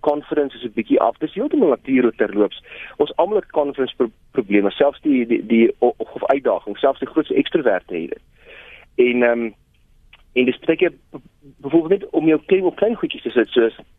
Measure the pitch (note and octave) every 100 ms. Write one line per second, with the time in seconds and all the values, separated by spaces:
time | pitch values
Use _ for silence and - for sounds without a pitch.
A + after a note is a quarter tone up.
0 | - D3 - D3+ C#3+ A#2+ A#2+ A2+ A2 C#4
1 | A#2 - D#3 - C#4+ D#4 G3 A#2+ - C3
2 | A#2+ - G#2 G2+ G2+ - - - - -
3 | D3 - F3 G#3+ - - C#3+ C3+ C3 -
4 | A#2+ - _ - A2 G2+ G2 - C#3+ C#3+
5 | D#3 C3 A#2 A#2 G#2+ A2+ A2+ - B2 -
6 | - - - C#3 B2 F#2+ - G2+ C3+ C3+
7 | C3 - D3+ - - F3 B2+ F#2 - F2
8 | D#2+ - _ _ - - - - - -
9 | B2 B2 A#2+ A#2+ A#2 G#2 _ _ _ _
10 | _ - _ - B2+ - - D#3+ F3 C#3
11 | _ D3 - _ C#3 - C3+ E3 D#3+ G3
12 | F#3+ F3 D#3+ D#3 - F#3+ F#3 - G#3+ A#3
13 | D#3+ - A#2+ A#2+ A2 - A2+ - -